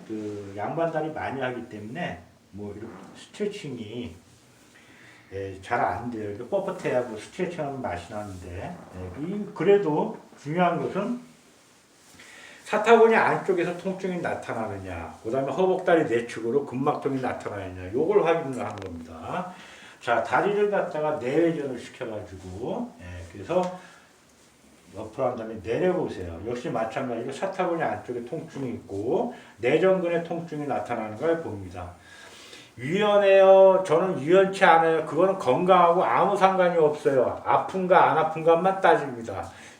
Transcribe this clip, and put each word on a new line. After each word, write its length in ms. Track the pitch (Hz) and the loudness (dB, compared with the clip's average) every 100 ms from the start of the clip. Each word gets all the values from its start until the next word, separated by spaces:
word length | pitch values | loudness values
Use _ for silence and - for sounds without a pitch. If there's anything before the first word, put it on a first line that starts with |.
| - | -10
그 460 | 110 104 104 98 101 | -8 -8 -10 -10 -8
양반다리 540 | 104 151 165 160 156 | -6 -2 -2 -2 -4
많이 280 | 95 92 135 | -6 -6 -4
하기 300 | 127 120 117 | -4 -6 -10
때문에 500 | 104 107 156 160 87 - _ _ | -14 -12 -8 -8 -10 -16 _ _
뭐 220 | 98 101 - | -14 -12 -12
이렇게 160 | - 92 - - | -14 -16 -20 -20
스트레칭이, 960 | - - 202 - 147 120 104 120 120 - - - _ _ _ - - - - - _ | -18 -6 -6 -6 -10 -12 -10 -10 -12 -14 -20 -20 _ _ _ -20 -20 -20 -20 -20 _
예, 280 | 98 98 92 | -10 -10 -10
잘 200 | - - | -4 0
안 300 | - - 123 | 0 -2 -6
돼요. 200 | 110 104 | -8 -8
이렇게 120 | 101 - | -8 -4
뻣뻣해야 580 | 196 180 180 151 123 117 | -4 -4 -4 -2 -2 -2
뭐 100 | 107 | -8
스트레칭하면 640 | - - 175 - 143 135 | -12 -6 -6 -6 -8 -6
맛이 300 | 101 90 - | -8 -8 -10
나는데, 640 | 107 104 92 85 85 143 175 - 90 | -12 -12 -12 -12 -10 -10 -12 -16 -14
예, 280 | 90 107 165 | -12 -10 -8
이, 200 | 208 196 - | -6 -8 -2
그래도 640 | 165 202 160 156 220 - - - | 4 4 4 0 -2 -8 -18 -14
중요한 400 | 143 170 175 156 | -6 2 2 2
것은 400 | 123 190 233 247 - - _ _ _ _ _ _ _ - - - - - - | -4 -4 -4 -6 -12 -20 _ _ _ _ _ _ _ -20 -20 -20 -20 -20 -4
사타구니 500 | 208 214 226 226 214 | 0 6 8 8 6
안쪽에서 600 | 139 156 - 175 170 - | 4 2 0 0 0 -4
통증이 440 | 190 185 190 175 | -6 -6 -4 -4
나타나느냐, 920 | 151 - - 117 110 98 92 85 80 - | -4 -6 -6 -6 -6 -8 -8 -10 -12 -12
그 80 | 110 | -6
다음에 200 | 131 135 | -2 -2
허벅다리 540 | 175 185 175 - 165 143 | 0 2 2 4 4 4
내측으로 600 | 117 117 117 113 139 - | 0 -2 -6 -2 -2 -2
근막통이 560 | 123 139 143 143 131 | -2 -2 0 -2 -2
나타나느냐, 720 | 123 - - 101 92 92 92 | -4 -6 -8 -8 -8 -10 -6
요걸 320 | 120 170 202 165 | -2 2 4 4
확인을 340 | 156 135 120 | 2 -2 -6
하는 160 | 104 101 | -8 -8
겁니다. 800 | - 85 - 113 120 170 180 - - - - - | -10 -12 -14 -14 -8 -8 -8 -12 -20 -20 -20 -10
자, 200 | 123 117 | -2 0
다리를 480 | - 160 190 208 202 | 2 0 2 2 2
갖다가 460 | 190 - 151 151 135 | 0 -2 -2 -2 -2
내외전을 640 | 123 151 170 156 135 117 | 0 2 2 0 -4 -8
시켜가지고, 1120 | - - 117 107 95 92 92 95 143 220 240 - | -12 -12 -10 -10 -12 -14 -14 -10 -8 -6 -8 -12
예, 60 | 90 87 87 | -16 -14 -14
그래서 480 | 104 127 180 180 180 - - - _ _ _ _ _ _ _ - - | -14 -4 -2 -2 -6 -16 -20 -20 _ _ _ _ _ _ _ -18 -14
옆으로 320 | 104 - 123 | -12 -4 -4
한 80 | 113 | -4
다음에 200 | 110 107 | -8 -10
내려보세요. 760 | 110 127 180 170 127 101 87 85 110 | -4 0 0 0 -4 -8 -10 -10 -8
역시 220 | 123 165 | -6 -6
마찬가지로 640 | 117 113 139 127 113 131 | -4 -4 -4 -6 -6 -8
사타구니 500 | - 190 - 175 165 | -6 -6 -2 -2 -2
안쪽에 440 | 123 - - 120 117 | -4 -4 -8 -10 -8
통증이 440 | 160 - 143 127 | -10 -10 -10 -8
있고 600 | 104 - 98 117 190 247 - - - | -10 -10 -8 -2 -2 -2 -8 -18 -4
내전근에 640 | 123 160 185 185 170 165 | 0 4 4 2 0 -2
통증이 440 | - 170 - 151 139 | -4 -8 -8 -8 -4
나타나는 500 | 110 - 117 107 107 | -4 -4 -6 -6 -4
걸 240 | 160 165 | -2 -2
봅니다. 500 | 104 98 95 90 87 87 - - - - - - - - | -4 -10 -12 -12 -14 -16 -20 -20 -20 -20 -20 -20 -20 -12
유연해요? 1080 | 131 190 208 202 196 196 190 190 190 185 165 | -2 0 4 4 8 8 10 12 10 8 4
저는 340 | 160 190 143 | 2 2 -2
유연치 440 | 143 190 185 - 185 | 4 6 6 6 6
않아요. 400 | 160 165 160 156 | 6 6 2 0
그거는 320 | 147 190 190 | 2 2 2
건강하고 640 | - 175 180 180 165 170 | 0 2 6 6 6 4
아무 320 | 110 127 180 202 | 2 2 2 4
상관이 420 | 190 185 180 170 | 4 4 2 4
없어요. 640 | 151 147 143 135 110 - 107 | 2 2 0 2 2 -2 0
아픈가 640 | 139 - 190 180 170 170 | 0 0 -4 4 6 6
안 60 | 151 | 4
아픈가만 640 | - 160 160 165 190 190 | 0 0 2 4 2 2
따집니다. 680 | 180 147 143 117 110 92 90 - - - | 4 4 0 -8 -8 -8 -10 -14 -20 -2